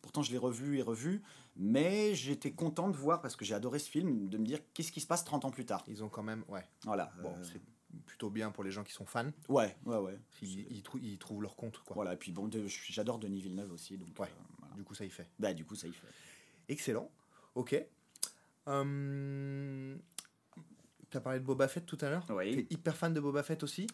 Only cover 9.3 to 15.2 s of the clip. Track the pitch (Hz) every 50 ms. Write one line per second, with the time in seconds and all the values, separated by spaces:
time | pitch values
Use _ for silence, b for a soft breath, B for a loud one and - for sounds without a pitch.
9.3 | 151 - - - 139 131 110 95 - - - 117 117 107 95 92 98 110 - _
10.3 | - - 107 95 92 98 - - 120 101 95 - - 127 127 107 101 92 - -
11.3 | 107 101 104 95 - - 117 110 - - - - 95 104 101 90 90 - - 95
12.3 | 85 95 104 107 101 110 101 98 - - - - 90 107 104 123 117 110 107 101
13.3 | 98 95 92 95 90 98 101 95 85 82 - - 95 95 87 85 90 - 95 92
14.3 | - 87 85 - 85 - - - - 101 98 - 101 - 104 90 - -